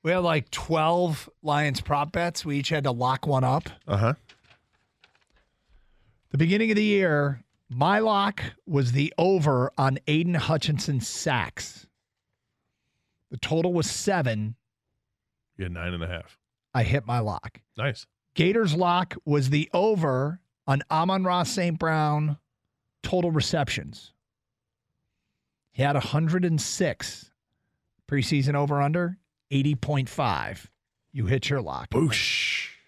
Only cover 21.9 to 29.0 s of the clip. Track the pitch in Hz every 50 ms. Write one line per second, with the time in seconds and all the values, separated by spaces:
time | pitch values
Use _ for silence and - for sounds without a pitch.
21.9 | 156 156 151 151 147 151 151 151 147 - _ _ _ _ _ _ _ _ _ _
22.9 | _ _ - - 185 180 170 175 160 147 120 - - 160 139 - - 107 78 71
23.9 | - - - - _ _ _ _ _ _ _ _ _ _ _ _ _ _ _ _
24.9 | _ _ _ _ _ _ _ _ _ _ _ _ _ _ _ _ _ 123 135 143
25.9 | 143 135 - - 139 151 165 156 170 185 180 175 160 147 - - - - 185 147
26.9 | 101 _ - - - - - _ _ _ _ _ _ _ _ _ _ _ _ _
27.9 | _ _ _ - 143 139 127 - 160 143 131 139 147 143 147 151 147 143 143 147
28.9 | 156 175